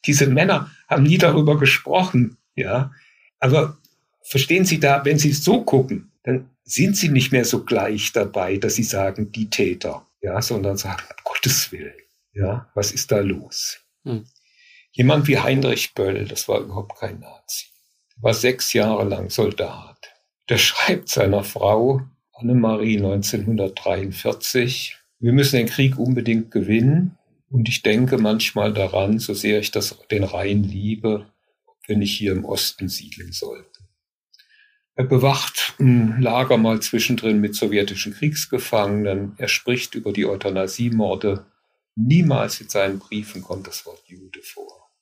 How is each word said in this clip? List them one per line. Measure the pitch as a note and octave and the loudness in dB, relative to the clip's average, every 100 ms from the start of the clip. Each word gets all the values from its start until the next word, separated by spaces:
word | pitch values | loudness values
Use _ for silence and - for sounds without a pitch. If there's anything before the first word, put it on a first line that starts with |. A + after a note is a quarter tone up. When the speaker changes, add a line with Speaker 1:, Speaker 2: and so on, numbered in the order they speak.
| - | 2
Speaker 1:
Diese | C#3 C3+ | 2 4
Männer | C3 F#3+ D#3+ - - _ | 4 4 2 -2 -16 _
haben | C#3+ | 4
nie | C#3+ F#3 | 4 6
darüber | E3+ C#3 D3 D3+ | 6 6 4 4
gesprochen, | C#3 - - F#3 F#3 B2 A#2+ - _ | 4 2 0 0 2 2 0 -2 _
ja. | - F#2 A#2 C3+ - _ _ _ _ | -8 -2 -2 -4 -8 _ _ _ _
Aber | C3 D#3 D3+ - _ _ _ _ | 2 4 2 -6 _ _ _ _
verstehen | - - - F3 | -4 -2 2 2
Sie | F#3 D#3 | 2 4
da, | C#3+ C#3 | 4 4
wenn | C#3 D3+ | 2 2
Sie | D3+ | 2
so | D3 - A#3 | 2 2 2
gucken, | - C3+ C3 F#2+ - _ | 4 2 2 -4 -10 _
dann | - C3 - _ | -4 -4 -4 _
sind | - - F#3+ G3+ | -8 0 0 2
Sie | E3+ | 2
nicht | C3+ B2+ | 2 2
mehr | C3 | 2
so | A#2 A#2+ | 2 -2
gleich | - A2 G2+ G#2+ - | -2 -2 0 -4 -2
dabei, | A#2 G2 G#2 F#2 G2 | -2 -2 -2 -2 -2
dass | A2+ G#2+ | -2 -2
Sie | |
sagen, | G#2+ G2 G2 G2 G#2 | -2 -2 -2 -4 -8
die | - G#2+ | -6 -6
Täter, | - F#2 F2+ E2+ C#2 _ _ | -2 -2 -2 -8 -10 _ _
ja, | F#2+ F#2+ | -6 -4
sondern | - A2 G2 G2 | -4 -2 -2 -4
sagen, | F#2+ F#2+ - | -6 -10 -12
um | - | -12
Gottes | - - - - - | -8 -4 0 0 -2
Willen, | F2 D2+ - _ _ _ | -8 -16 -18 _ _ _
ja, | G#2 F#2+ A#2 - | -4 -2 -2 -6
was | - G2+ | -4 -4
ist | - - | -4 0
da | G#2+ | 0
los? | G2 E2 - - - - _ _ | 0 -4 -8 -10 -10 -10 _ _
Speaker 2:
Hm. | C#3+ A2+ A2+ _ _ _ _ - _ | -8 -8 -10 _ _ _ _ -20 _
Speaker 1:
Jemand | - B2+ D3+ D3 | 2 4 6 4
wie | D3 | 2
Heinrich | - C3+ C3+ A#2 - | 2 2 0 0 -4
Böll, | - F#2+ F#2+ G2+ | -2 -2 -2 -6
das | - - | -8 -2
war | G#2+ | -4
überhaupt | G2+ G2 G2+ - | -4 -10 -10 -10
kein | G#2 G2 | -12 -12
Nazi, | - - - - - _ _ _ _ - | -18 -20 -12 -12 -12 _ _ _ _ -4
war | A2+ | -2
sechs | A2 A#2+ B2+ - | 2 0 0 -2
Jahre | - G#2 G#2 | 0 0 0
lang | G#2 F#2+ F#2 | -2 -4 -6
Soldat. | - G#2 - F2 - - _ - _ _ _ - | -2 -2 -2 -8 -8 -20 _ -20 _ _ _ -2
Der | A#2 | 2
schreibt | - - - F3+ - | 2 2 0 0 -2
seiner | - G2 G2+ | 0 2 0
Frau | G2 - G2 G#2+ B2 C3+ C3 _ _ | -2 -2 2 4 4 0 -4 _ _
Annemarie | - A#2+ B2 A2+ G#2+ G#2+ G#2+ | -6 2 2 2 0 0 0
neunzehnhundertdreiundvierzig: | G2 G2+ G2+ A#2+ G#2 A2 F#2+ - - F#2 G2 F2+ A#2 - - B2+ A#2+ B2+ - - _ _ | 0 -2 -2 -4 -2 0 -2 -2 -4 -2 -4 -4 -4 -4 -2 -2 -2 -4 -10 -14 _ _
„Wir | A#2 | 2
müssen | C3+ C3+ C3 | 4 4 2
den | A2+ | 0
Krieg | - C3+ C3 | 2 0 2
unbedingt | A#2+ B2 A2+ A2+ A2+ | 0 0 0 -2 0
gewinnen. | A2 F#2+ A2+ B2+ D#3 F#3 - _ _ _ | -4 2 4 4 4 0 -6 _ _ _
Und | C3 A2+ | 0 0
ich | - | 0
denke | A2+ G#2+ B2+ B2 | 0 2 2 2
manchmal | G#2+ A2 - - G#2 | 2 0 -2 0 -2
daran, | G#2 F#2+ G2 G2 A2 | 0 -2 0 0 0
so | - | -2
sehr | G2+ G#2+ G#2 | -4 0 0
ich | G#2 | 0
das, | G#2 - - _ | -4 -4 -8 _
den | G#2 | -2
Rhein | F#2+ F2+ G2 G#2 | -2 -4 0 0
liebe, | G2 F#2+ G2+ G#2+ A2+ G#2 - _ _ _ _ | 0 -2 -4 -2 -2 -4 -6 _ _ _ _
ob | _ - | _ -2
wir | G#2 | -2
nicht | G2 - | 0 -2
hier | G#2 | -2
im | F#2 - | -4 -4
Osten | F#2+ - - F#2+ | -4 -4 -6 -8
siedeln | - - - F2+ | -8 -12 -18 -14
sollten.“ | F2 - - - _ - _ _ _ _ _ _ _ _ _ _ | -12 -12 -14 -18 _ -20 _ _ _ _ _ _ _ _ _ _
Er | - | -4
bewacht | B2+ C3+ C3+ C3+ - - - - | 2 4 4 2 -4 -6 -8 2
ein | C3+ B2 A2 A2+ | 4 6 4 2
Lager | A#2+ A#2+ B2+ A#2+ | 2 2 2 4
mal | A2 A2 | 4 0
zwischendrin | - A#2 - A#2 A2+ G#2+ | -2 -2 0 0 2 2
mit | G#2 | 0
sowjetischen | - G#2+ G2+ G2+ G2 G#2+ | -2 0 0 0 -4 -8
Kriegsgefangenen. | - D3+ D3+ - - - A2 G2+ G#2 G2+ G2 G2+ - | -2 -2 -2 -4 -6 -2 -2 0 0 -2 -2 -6 -8
Er | - | -4
spricht | - - B2 - | -2 -2 -4 -4
über | - G#2+ | -8 -6
die | G2+ G#2 | -2 -2
Euthanasiemorde. | G2 G2+ F#2+ F#2+ - A#2+ A2+ G2+ F#2+ G#2+ G2 - _ _ _ _ | -2 -4 -2 -4 -2 -2 0 0 0 -2 -2 -8 _ _ _ _
Niemals | - A#2+ E3+ D#3+ B2 G#2+ - | -2 4 4 4 2 -2 -6
in | G#2+ | -4
seinen | G#2 G2 F#2+ | -2 -2 -4
Briefen | - G#2+ G#2 F#2 | -8 -10 -10 -14
kommt | F#2+ G2 F#2+ | -12 -12 -10
das | - | -16
Wort | - - _ | -16 -20 _
Jude | F2+ F#2 - | -20 -20 -20
vor. | - - - - _ _ | -20 -20 -20 -20 _ _